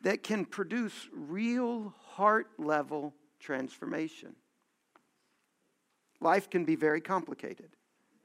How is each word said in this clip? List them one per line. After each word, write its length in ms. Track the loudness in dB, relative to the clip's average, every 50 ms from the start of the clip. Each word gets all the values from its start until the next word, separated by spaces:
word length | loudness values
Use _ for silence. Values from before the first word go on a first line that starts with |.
that 220 | 0 0 0 0 -2
can 200 | -2 0 0 0
produce 640 | -4 -4 -6 -4 -2 -2 -2 -2 -2 -6 -10 -16 -14
real 840 | -12 -12 -8 -6 -4 -2 0 0 0 0 0 0 -2 -4 -6 -8 -12 -14 -20 -16 -2
heart-level 1000 | 4 6 6 6 6 2 -2 -8 -6 0 2 2 2 2 0 -4 -6 -6 -6 -10 _ _ _ _ _
transformation. 960 | -8 -6 -4 -4 -4 -6 -8 -10 -8 -6 -4 -4 -4 -6 -8 -14 -18 -18 -20 -20 _ _ _ _ _ _ _ _ _ _ _ -20 _ _ _ _ _ _ _ _ _ _ _ _ _ _ _ _ _ _ _ _ _ _ _ _
Life 300 | 4 4 4 4 2 2
can 160 | 0 0 2
be 100 | 2 2
very 240 | 4 4 4 4 2
complicated. 680 | 0 0 0 0 0 -4 -8 -8 -8 -10 -10 -10 -14 -20 -20 _ _ _ _ _ _ _ _ _ _